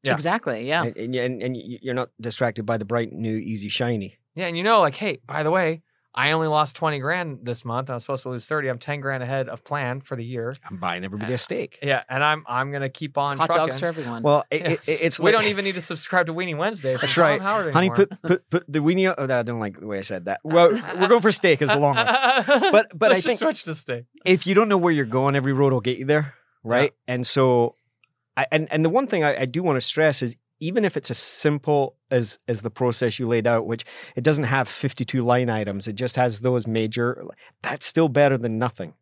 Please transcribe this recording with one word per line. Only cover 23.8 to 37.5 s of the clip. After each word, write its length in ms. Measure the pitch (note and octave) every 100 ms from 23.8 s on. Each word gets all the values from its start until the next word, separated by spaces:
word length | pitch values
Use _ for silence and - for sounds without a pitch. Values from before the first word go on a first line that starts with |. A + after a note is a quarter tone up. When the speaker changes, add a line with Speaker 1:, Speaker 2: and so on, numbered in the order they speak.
| - A#2+ B2 _ -
Speaker 3:
if 220 | F#3 F3
you 80 | G3
don't 120 | A3
know 80 | G3
where 120 | F3
you're 140 | D#3 B2
going, 300 | B2+ C3+ C#3
every 180 | C3+
road 180 | C3+ C#3
will 80 | C3
get 160 | A2+ A#2+
you 60 | C3
there, 280 | D3+ C#3+ - _ _
right? 300 | A2+ A#2+ C#3+ _ -
Speaker 1:
Yeah. 60 |
Speaker 3:
And 140 | B2 B2
so, 480 | - C3 B2 A#2 _ _ _ _ _ _ -
I, 80 | C3+
and, 160 | D#3 D#3
and 120 | D#3 D#3+
the 40 |
one 180 | G#3+ C#4
thing 160 | F#3+ D3+
I, 160 | -
I 40 | C3
do 160 | C3+
wanna 200 | F3+ C3+
stress 400 | - - D#3 C3+
is 140 | B2 - _ _
even 240 | D#3+ G#3+ G3+
if 100 | D#3
it's 140 | -
as 60 | A#2+
simple 800 | - - D3+ D3 C#3 D3 C3+ _ _
as, 260 | B2+ A2+ - -
as 140 | A2
the 80 | G#2+
process 480 | - B2 A#2 B2 -
you 100 | A#2+
laid 200 | A#2 A2+
out, 180 | A#2 G2+
which 180 | A2+ - - - -
it 80 |
doesn't 200 | C3 D3
have 240 | C3 C3+ B2
fifty-two 560 | - C3+ - A#2 C3
line 260 | A#2+ B2 B2
items, 380 | A2 G#2 G2 G#2+
it 60 |
just 220 | G#2 B2 C3
has 220 | B2 G#2+
those 260 | B2 B2 A2
major, 580 | A2+ A2 A#2 A#2+ - - - -